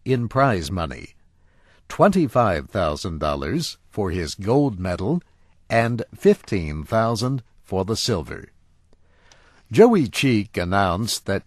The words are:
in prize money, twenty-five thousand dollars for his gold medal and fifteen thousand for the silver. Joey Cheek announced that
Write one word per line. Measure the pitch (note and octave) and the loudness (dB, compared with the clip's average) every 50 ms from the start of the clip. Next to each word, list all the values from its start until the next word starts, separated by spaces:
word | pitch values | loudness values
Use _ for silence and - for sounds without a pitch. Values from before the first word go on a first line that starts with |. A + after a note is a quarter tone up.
| - | -4
in | B2 C3 B2 A#2+ G#2+ | -2 -2 -2 -2 -2
prize | - C3 C#3 C#3 A2 F2+ D#2+ C#2+ | 0 2 2 2 2 0 -2 -4
money, | G2 F2+ E2 C#2+ C2 - - - - - _ _ _ _ _ _ _ _ _ _ _ _ _ - | -4 -4 -6 -6 -8 -10 -14 -18 -20 -20 _ _ _ _ _ _ _ _ _ _ _ _ _ -6
twenty-five | - - D#3 G#3 F#3 F#3+ E3 A#2+ - B2+ A#2+ G#2 F2+ D2+ C2+ - | 0 4 4 4 4 4 2 2 2 2 2 2 2 0 -4 -4
thousand | - G2+ F2 D#2 D2+ D2 - G2 E2 D2+ | -2 -2 0 0 -2 -2 -4 -6 -6 -4
dollars | D2+ D2+ D2 C#2+ C#2 D2+ G#2 E3+ D#3 - - - _ _ | -2 -2 -2 -2 -4 -4 -4 -4 -4 -6 -10 -14 _ _
for | - - G2+ F#2 | -6 -4 -4 -2
his | E2+ F#2 E2 D2+ - | -2 -4 -4 -6 -8
gold | - F#2+ G2 A#2+ C#3+ C#3+ C#3 G#2+ F2 | -6 -2 0 2 2 2 0 -2 -4
medal | F2+ F#2 F2+ E2+ F#2 G#2+ D#3+ F3 - _ _ _ _ _ _ _ _ - | -4 -4 -4 -4 -2 -2 -2 -4 -4 _ _ _ _ _ _ _ _ -2
and | A#2+ A#2 A2+ A#2 A#2+ A#2 - - - | 0 0 2 2 0 -4 -6 -8 -6
fifteen | - - G3 G#3 - - - A#2+ F#2+ E2 D2+ D2 D#2 D2+ | 0 2 2 2 2 0 -6 -4 -4 -4 -4 -6 -8 -6
thousand | - - A2+ A2+ A2+ A#2 G#2 A#2 B2+ C#3 C3 - _ _ _ - | -4 -2 0 0 0 -2 -2 -2 -2 -4 -4 -6 _ _ _ -12
for | - G2 F#2+ F#2+ | -6 -4 -4 -2
the | F#2+ A2 | -2 -4
silver. | - - - A#2 F2 C#2+ - C2 - - - _ _ _ _ _ _ _ _ _ _ _ _ _ _ _ _ - _ _ _ _ _ _ - G#2+ | -4 -2 -2 -2 -2 -4 -6 -10 -14 -14 -18 _ _ _ _ _ _ _ _ _ _ _ _ _ _ _ _ -20 _ _ _ _ _ _ 0 6
Joey | C#3 A3 B3 A#3 G3 C#3 | 8 8 8 8 6 2
Cheek | G#2 - - - C3 B2 G#2+ G2+ - - | 2 0 0 2 2 2 2 0 -2 -2
announced | G2+ F2 F2 F#2 G2+ G2 F#2 E2+ F2 A#2 G#2 - - - | -4 -2 0 2 2 2 2 0 -2 -2 -4 -6 -6 -4
that | - G2 G2 - | -4 -4 -4 -4